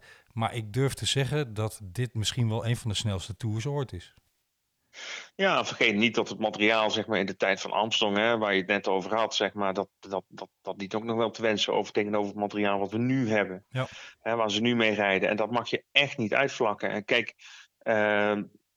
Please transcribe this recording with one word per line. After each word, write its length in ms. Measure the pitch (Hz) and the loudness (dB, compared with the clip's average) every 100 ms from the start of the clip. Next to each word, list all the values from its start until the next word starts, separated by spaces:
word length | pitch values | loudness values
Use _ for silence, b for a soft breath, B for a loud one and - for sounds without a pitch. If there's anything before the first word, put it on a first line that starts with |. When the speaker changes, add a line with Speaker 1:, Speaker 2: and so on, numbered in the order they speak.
| B B B | B B B
Speaker 1:
maar 200 | 110 110 117 | -4 -2 -2
ik 180 | 107 | -4
durf 200 | 120 135 | 0 0
te 120 | - - | 0 -2
zeggen 480 | - 127 147 139 | 0 0 -2 -2
dat 260 | 104 110 - | -4 -4 -6
dit 300 | 95 87 123 | -10 -6 -4
misschien 360 | 110 101 - 113 | -2 -2 0 0
wel 160 | 110 113 | 0 0
een 120 | 120 | -2
van 120 | 117 | -2
de 40 | 98 | -2
snelste 400 | 110 95 - 98 | -2 -2 -6 -6
tours 280 | 113 110 143 | -4 -4 -2
ooit 280 | 143 131 | -4 -4
is. 200 | 92 - _ _ _ _ _ _ _ _ B B B B - | -8 -14 _ _ _ _ _ _ _ _ B B B B 0
Speaker 2:
Ja, 300 | 190 143 113 | 4 4 0
vergeet 300 | - 120 104 | 2 2 4
niet 200 | 113 113 | 4 2
dat 140 | 107 | -2
het 100 | 101 | -2
materiaal, 520 | 110 101 107 113 110 | -2 2 4 4 2
zeg 160 | 104 107 | 0 0
maar, 120 | 107 | 0
in 60 | 98 | 0
de 100 | 95 | 0
tijd 260 | 101 98 | 0 0
van 100 | 95 | 0
Armstrong, 460 | - 113 107 110 101 | 0 0 2 2 2
hè, 200 | 113 117 | 2 2
waar 160 | 107 | 2
je 60 | 95 | 0
het 80 | 92 | 2
net 200 | 101 104 | 0 2
over 280 | 95 92 110 | 0 2 0
had, 200 | 110 - | 0 0
zeg 180 | 101 | -2
maar, 200 | 104 98 | 0 -2
dat, 160 | 95 95 _ | -2 -4 _
dat, 240 | 95 95 - | -8 -6 -6
dat, 220 | - 92 _ | -14 -16 _
dat 140 | - 95 | -10 -8
liet 140 | 95 110 | -6 -6
ook 80 | |
nog 140 | 113 113 | -2 -2
wel 140 | 113 | -2
te 100 | 110 | 0
wensen 320 | 113 101 - | 0 2 2
over 200 | 104 101 | 0 0
tegenover 340 | - 104 104 101 | -2 0 0 -2
het 120 | 104 | -4
materiaal 400 | 104 104 104 101 | -4 0 0 2
wat 120 | 98 | 0
we 60 | 107 | 0
nu 320 | 123 135 113 | 0 0 2
hebben. 360 | 107 92 92 - | 2 0 -4 -8
Speaker 1:
Ja. 180 | 127 135 B B - | -8 -8 B B -10
Speaker 2:
Hè, 160 | 113 113 | -4 0
waar 160 | 110 | 0
ze 100 | 101 | 2
nu 140 | 117 120 | 2 4
mee 180 | 110 | 2
rijden. 360 | 104 101 95 95 | 2 2 2 2
En 60 | 107 | 0
dat 160 | 107 | 0
mag 180 | 120 113 | -2 -2
je 140 | 117 - | -6 0
echt 260 | 139 139 - | 2 2 -2
niet 160 | 107 | 0
uitvlakken. 560 | 127 139 - 113 101 101 | 0 0 0 -2 0 -4
En 160 | 104 104 | -4 0
kijk, 300 | 120 113 - B B B _ | 0 0 -10 B B B _
ehm, 640 | - 110 107 104 104 104 - _ _ | 0 2 2 2 2 0 -4 _ _